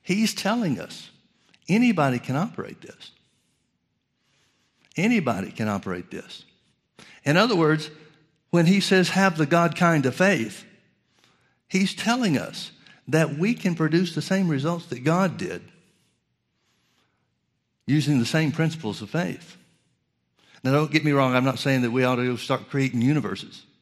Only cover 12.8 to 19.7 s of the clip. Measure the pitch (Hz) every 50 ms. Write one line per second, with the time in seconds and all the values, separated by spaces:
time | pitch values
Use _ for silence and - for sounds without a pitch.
12.8 | _ - - _ _ - 139 156 160 135 139 147 175 220 240 240 - 185 165 160
13.8 | 160 151 156 175 190 170 - 156 151 - 190 190 190 170 151 131 135 160 175 170
14.8 | - - - 117 123 151 165 180 196 180 120 98 98 82 85 87 - - _ _
15.8 | _ _ _ _ _ _ _ _ _ _ _ _ _ _ _ _ _ _ _ _
16.8 | _ _ _ _ _ _ _ _ _ _ _ _ _ _ _ _ _ _ _ _
17.8 | _ - 143 156 131 143 151 127 117 - - 160 160 147 151 - 165 156 160 160
18.8 | - 107 101 - 110 98 - 160 175 87 - - - - - _ _ _